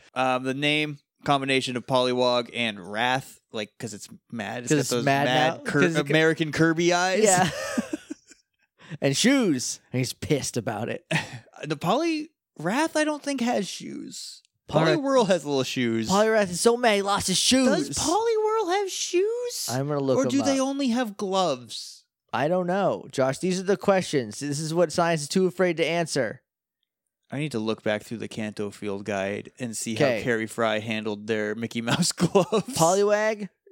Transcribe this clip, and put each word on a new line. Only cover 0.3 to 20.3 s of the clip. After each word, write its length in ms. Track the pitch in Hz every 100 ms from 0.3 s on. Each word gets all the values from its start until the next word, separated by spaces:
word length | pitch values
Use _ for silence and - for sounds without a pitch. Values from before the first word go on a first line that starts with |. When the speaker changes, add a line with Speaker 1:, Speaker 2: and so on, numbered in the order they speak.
| 127
Speaker 1:
the 100 | 131
name, 440 | 135 147 151 151 143 _ _
combination 520 | - 139 135 131 127 123
of 120 | -
Poliwag 640 | 127 127 123 123 123 117
and 260 | 120 113 101
Wrath, 600 | 90 104 123 131 - - _
like, 200 | 113 104 -
'cause 140 | 117 101
it's 120 | - - -
mad. 280 | 117 101 120
It's 40 | 120
Speaker 2:
'Cause 60 | 151
Speaker 1:
got 40 |
Speaker 2:
it's 80 | 127
Speaker 1:
those 140 | 123 139
Speaker 2:
mad 200 | 139 139
Speaker 1:
mad 320 | 127 131 -
Speaker 2:
now? 60 |
Speaker 1:
Kir-, 180 | - 147
Speaker 2:
'Cause 140 | 175 156
it 140 | 143
Speaker 1:
American 420 | 156 160 160 160
Kirby 420 | 139 165 165 175
eyes. 300 | 175 185 190
Speaker 2:
Yeah. 260 | 214 185 175 -
<laughs> 40 | - - - - - - _ _ _ _ _ _ - 156
And 160 | 139 139
shoes. 600 | 240 277 208 127 - - _
And 60 | 127
he's 140 | 123
pissed 420 | - - 139 - 123
about 320 | 113 104 117
it. 140 | - -
<laughs> 560 | 160 - 120 - - 147
Speaker 1:
The 100 | 147
Poliwrath, 1160 | 170 247 339 311 302 _ _ - 160 254 320 311
I 80 | 302
don't 180 | 294
think, 180 | 285 277
has 260 | 240 226 180
shoes. 760 | - - 139 - - - - _ _ -
Speaker 2:
Poliwrath 280 | - 320 311
Speaker 1:
Poliwhirl 300 | 269 262 190
has 180 | 175 147
little 180 | 139
shoes. 460 | 127 131 117 113 113
Speaker 2:
Poliwrath 420 | 196 220 220 190
is 100 | 170
so 160 | 233 240
mad 180 | 240 202
he 60 |
lost 260 | 196 196 180
his 100 | 180
shoes. 480 | - 262 262 330 285
Speaker 1:
Does 100 | -
Poliwhirl 760 | 302 392 466 427 427 440 349 392
have 100 | 381
shoes? 760 | - - 359 415 480 494 - -
Speaker 2:
I'm 160 | 127 143
gonna 120 | 143
look 160 | 135 131
Speaker 1:
Or 80 |
do 140 | 269